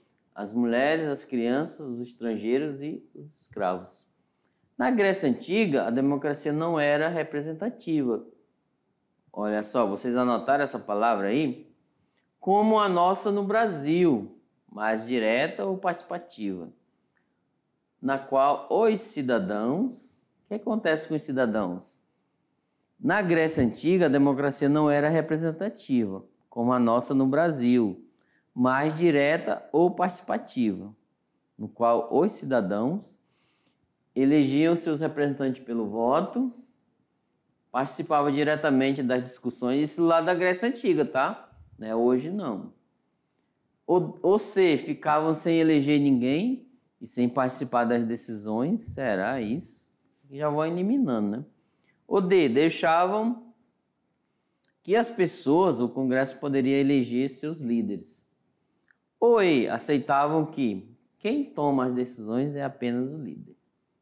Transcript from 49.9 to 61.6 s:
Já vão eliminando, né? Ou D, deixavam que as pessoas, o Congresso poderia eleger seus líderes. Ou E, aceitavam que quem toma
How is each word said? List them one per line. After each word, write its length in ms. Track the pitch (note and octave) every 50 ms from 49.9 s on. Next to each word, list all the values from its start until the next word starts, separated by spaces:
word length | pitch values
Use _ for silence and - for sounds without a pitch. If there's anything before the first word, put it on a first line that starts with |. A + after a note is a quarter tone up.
| _ _ _ _ _ _ _ C#3
Já 200 | C#3 C#3 D3+ D3+
vão 160 | D3 D3+ D#3
eliminando, 640 | E3 E3+ F3+ F#3 G3+ B3+ C#4+ B3 D3+ B2 A2 G#2 G2+
né? 160 | G#2 B2 D3 - _ _ _ _ _ _ _ _ _ _ _ -
Ou 140 | - G3
D, 280 | F#3+ F3+ G3 F#3 D#3 C3
deixavam 1040 | A2+ C3+ D#3 E3 D#3 - - E3 D#3+ E3+ F3+ F#3 G3+ G#3+ A3 A#3 B3 - - - - _ _ _ _ _ _ _ _ _ _ _ _ _ _ _ _ _ _ _ _ _ _ _ _ _
que 140 | _ - F#3+
as 160 | A#3 A3+ A#3
pessoas, 680 | A#3 - F3+ D#3+ - - - C3+ C#3+ E3 G3 F#3 - A2+
o 80 | B2 A#2
Congresso 520 | - C3+ C3+ B2+ B2+ C3 C3+ C3+ - -
poderia 400 | - C#3+ C3+ C3+ B2+ C3 C3+ C#3
eleger 500 | C#3 C3+ C#3+ C3+ B2 A#2 A#2+ B2 C3 C#3
seus 320 | C3+ - - D3+ E3 D#3+
líderes. 640 | D3 A2+ A#2+ A#2 G#2+ G2 G2+ F2+ - - - - - _ _ _ _ _ _ _ _ _ _ _ _ _ _ _ _ _ _ _
Ou 240 | A3+ A#3+ A#3 A3 G3
E, 240 | F3+ D#3 B2+ G#2 -
aceitavam 720 | - - - - D3 C3+ A#2+ - C#3+ C#3 C#3+ D3 D#3 D#3+ D#3
que 480 | D#3 - C#3+ C3+ A2+ G2+ F#2+ F#2+ - - _ _ _ _ _
quem 260 | - G#3 B3 D4 C#4
toma 400 | - - E3